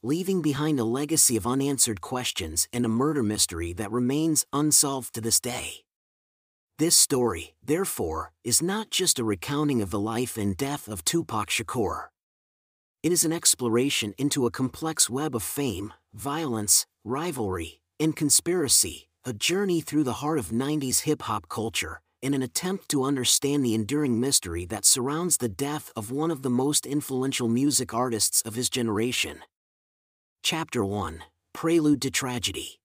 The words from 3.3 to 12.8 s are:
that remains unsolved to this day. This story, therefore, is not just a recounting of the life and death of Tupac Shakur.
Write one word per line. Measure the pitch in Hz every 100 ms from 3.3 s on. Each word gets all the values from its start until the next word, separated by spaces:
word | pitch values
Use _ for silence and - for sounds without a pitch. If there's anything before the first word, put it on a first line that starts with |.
| 107 - 85 85
that | 87 104
remains | 117 123 143 165 151 -
unsolved | 139 151 143 147 139 123
to | -
this | 113 -
day. | 123 120 - - _ _ _ _ _ _ _ _ _ -
This | 160
story, | 170 - 131 120 87 82 _
therefore, | - 160 190 - 90 78 80 _
is | 113 117
not | 170 208 214
just | - 185 -
a |
recounting | 113 95 - 143 151 127
of | 98
the | 104
life | 104 113 123 -
and | 101 92
death | 139 143 -
of | 104 -
Tupac | 170 156 110 101
Shakur. | - 113 127 95 80 - _ _ _ _ _ _ _